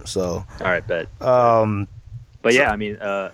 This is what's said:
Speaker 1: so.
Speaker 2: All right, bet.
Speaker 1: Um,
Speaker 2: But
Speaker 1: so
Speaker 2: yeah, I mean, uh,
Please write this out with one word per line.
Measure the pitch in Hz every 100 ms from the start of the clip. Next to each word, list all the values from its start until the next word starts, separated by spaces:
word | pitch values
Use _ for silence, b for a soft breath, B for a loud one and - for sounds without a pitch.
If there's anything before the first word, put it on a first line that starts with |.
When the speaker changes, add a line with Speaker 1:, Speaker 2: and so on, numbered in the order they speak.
| -
Speaker 1:
so. | 95 90 87 95 -
Speaker 2:
All | 92
right, | 87 98
bet. | 85 - -
Speaker 1:
Um, | 131 127 120 113 110 101 101 - - - - -
Speaker 2:
But | 117
Speaker 1:
so | 127
Speaker 2:
yeah, | 135
I | 104
mean, | 104 104
uh, | 104 98 95